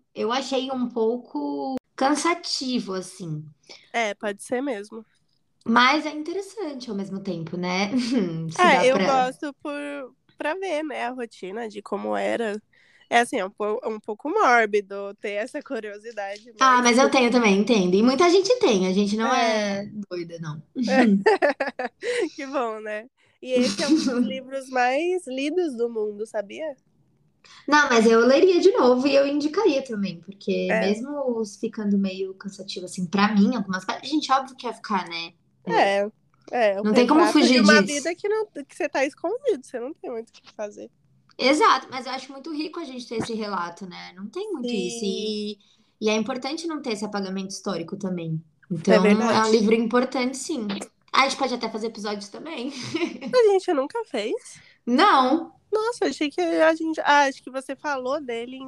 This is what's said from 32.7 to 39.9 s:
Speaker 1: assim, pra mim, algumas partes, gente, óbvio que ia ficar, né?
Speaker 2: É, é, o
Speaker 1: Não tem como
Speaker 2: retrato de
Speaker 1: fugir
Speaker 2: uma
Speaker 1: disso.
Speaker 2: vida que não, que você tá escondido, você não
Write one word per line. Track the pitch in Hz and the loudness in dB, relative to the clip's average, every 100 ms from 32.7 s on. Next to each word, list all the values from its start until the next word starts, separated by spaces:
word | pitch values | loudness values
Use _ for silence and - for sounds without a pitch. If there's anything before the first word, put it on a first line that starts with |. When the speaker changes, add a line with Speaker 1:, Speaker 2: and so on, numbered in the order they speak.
| 190 | -12
Speaker 1:
assim, | 180 - 175 | -10 -8 -2
pra | 196 214 | 2 4
mim, | 214 214 254 | 4 4 2
algumas | - 185 | -4 -6
partes, | - - 262 | -6 -8 -4
gente, | 302 - | -2 0
óbvio | 262 254 - | 0 -2 -10
que | 240 | -10
ia | |
ficar, | 226 - 202 170 | -10 -4 -4 -4
né? | 170 170 _ _ _ - | -8 -10 _ _ _ -2
Speaker 2:
É, | 440 202 202 202 - _ _ - | 2 2 2 -2 -8 _ _ -6
é, | 254 214 196 | 0 2 2
o | |
Speaker 1:
Não | 214 | 2
tem | 233 240 | 4 6
como | 302 | 6
Speaker 2:
retrato | 320 311 | 6 6
de | 240 | 6
Speaker 1:
fugir | 254 | 6
Speaker 2:
uma | 202 202 | 8 6
Speaker 1:
disso. | 202 | 4
Speaker 2:
vida | 285 330 | -2 -4
que | 359 403 | -4 -2
não, | 440 427 | -2 -4
que | 294 277 - | -10 -14 -8
você | - | -4
tá | - | -2
escondido, | 277 - 330 480 571 302 | -2 -4 -6 -4 -2 -4
você | - 233 | -4 -10
não | 247 | -10